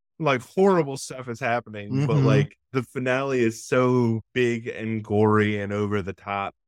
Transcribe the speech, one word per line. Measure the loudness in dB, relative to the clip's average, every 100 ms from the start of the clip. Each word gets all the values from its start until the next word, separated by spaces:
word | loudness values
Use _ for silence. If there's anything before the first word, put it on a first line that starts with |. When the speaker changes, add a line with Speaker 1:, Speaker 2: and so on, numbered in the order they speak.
| _ _
Speaker 1:
Like, | -2 -2
horrible | -2 2 4 4 2 -4
stuff | -10 -12 -10
is | -6
happening, | -2 -2 -4 -12 -6 -2 0
but, | 2
Speaker 2:
Mm-hmm. | 4
Speaker 1:
like, | 4 2 -4 _
the | -6
finale | -6 -6 -2 -2 0 2
is | 0 0
so | -2 2 4 4 2 0 -4
big | -2 0 0 -6
and | -10 -6 -6
gory | -2 2 4 4 2 0
and | -4
over | -4 -2 -2
the | -4
top. | -10 -8 -6 -6 -10